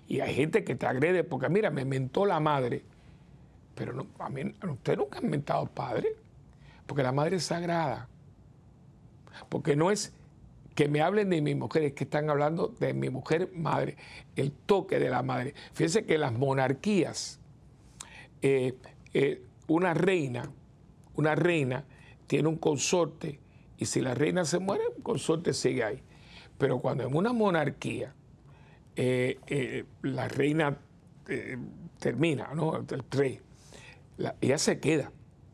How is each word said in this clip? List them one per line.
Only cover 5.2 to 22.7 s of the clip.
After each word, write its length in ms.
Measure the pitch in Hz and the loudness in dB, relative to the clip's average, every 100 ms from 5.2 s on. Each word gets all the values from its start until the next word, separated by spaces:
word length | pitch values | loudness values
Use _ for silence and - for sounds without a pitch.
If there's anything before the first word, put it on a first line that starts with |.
| 240 | -2
mentado 320 | 147 143 147 | -2 0 -2
al 80 | 151 | -2
padre, 460 | - 131 113 440 440 - - - - - - - | -6 -4 -2 -2 -4 -10 -20 -20 -20 -20 -20 -6
porque 160 | 135 | 0
la 80 | 127 | 0
madre 260 | 135 156 185 | 2 0 0
es 60 | |
sagrada. 640 | - 170 175 170 151 117 - - - - - - - - - - - - - - - | -2 -4 -2 0 0 -4 -10 -20 -20 -20 -20 -20 -20 -20 -20 -20 -20 -20 -20 -20 -6
Porque 260 | - 139 143 | -4 2 2
no 160 | 170 | 4
es 220 | 208 - - - - - - - - | 2 -2 -12 -20 -20 -20 -20 -10 2
que 120 | 147 | 2
me 140 | 147 | 4
hablen 280 | 160 208 202 | 2 2 2
de 120 | 165 | 2
mi 120 | 147 | 2
mujer, 300 | 143 120 165 | 0 0 0
es 100 | 147 | 0
que 120 | 147 139 | -2 -2
están 240 | 151 151 | 0 2
hablando 400 | 143 147 165 - - | 2 2 0 -2 -2
de 140 | 135 | -2
mi 160 | 131 135 | 0 -2
mujer 420 | 127 - 160 185 | -4 0 0 0
madre, 440 | 165 143 135 139 - - - - - | -4 -2 0 -2 -6 -16 -20 -10 -2
el 160 | 139 | -2
toque 480 | - - 196 - 139 | -2 2 2 4 0
de 100 | 135 | 2
la 120 | 127 | 0
madre. 320 | 131 127 127 - - | -2 -4 -4 -8 -16
Fíjense 320 | - 165 185 - | -2 0 0 2
que 120 | 160 | 0
las 160 | 143 | 2
monarquías, 1080 | 113 139 135 131 135 208 202 127 - - - - - - - - - - - - - | 0 2 2 2 0 2 2 2 -2 -10 -12 -20 -20 -20 -20 -20 -20 -20 -18 -20 -2
eh, 320 | 139 135 127 127 - - - | 2 4 2 -2 -12 -20 -4
eh, 300 | - 139 - - - - | 0 0 0 -10 -18 0
una 260 | 160 185 | 2 4
reina, 580 | 151 180 185 139 123 135 - - - - - - - | 2 2 2 0 -4 -8 -12 -20 -20 -20 -20 -12 0
una 200 | 151 151 | 2 4
reina 500 | 175 165 127 131 - - - - - | 4 2 0 -2 -8 -18 -20 -20 -2
tiene 200 | 143 151 | 2 2
un 100 | 160 | 2
consorte 840 | 160 | 0